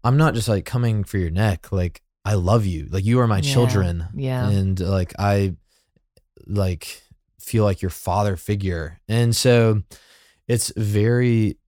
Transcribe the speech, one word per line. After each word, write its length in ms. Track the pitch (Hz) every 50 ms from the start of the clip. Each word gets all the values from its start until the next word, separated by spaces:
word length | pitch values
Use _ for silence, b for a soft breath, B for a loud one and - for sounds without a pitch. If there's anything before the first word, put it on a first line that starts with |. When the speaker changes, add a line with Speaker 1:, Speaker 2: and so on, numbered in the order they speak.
| -
Speaker 1:
"I'm 140 | 120 127
not 160 | 147 156 156 -
just, 140 | 117 104
like, 180 | - 107 98 85
coming 380 | - - 123 120 117 110 107 98
for 140 | - - 98
your 100 | 90 82
neck. 420 | 78 92 110 107 92 - - -
Like, 300 | - 95 87 85 - - _ _ _ _ _
I 80 | 101 104
love 300 | 98 87 90 107 120 107
you. 220 | 95 90 78 - -
Like, 160 | 85 98 95
you 140 | 110 120 127
are 80 | 123
my 100 | 113 104 95
Speaker 2:
Yeah. 140 | 147 139 135
Speaker 1:
children. 520 | 131 123 117 104 101 92 87 85 85 82 87 -
Speaker 2:
Yeah. 340 | - 135 131 127 127 123 101
Speaker 1:
And, 300 | 101 98 95 95 95 92
like, 340 | 92 95 98 95 90 - - -
I, 360 | 101 101 101 101 98 95 85 - _ _ _ _ _ _ _ _ _ _ _ _ _ _ _ - -
like, 540 | - 104 101 98 95 90 82 - - - - _ _ - _ _ _ _ _
feel 240 | - - - 113 107
like 180 | 101 95 -
your 100 | - 90
father 440 | - - - - 87 101 104 104 95
figure." 600 | 87 - - 104 101 98 92 90 82 78 76 - - _
And 280 | - 110 117 120 117 113
so 480 | - - 131 120 120 113 113 110 107 - B B B B B B B B B B B B
it's 240 | - 120 113 - - -
very 840 | - 110 104 104 104 104 113 120 120 123 123 117 113 110 101 - _ _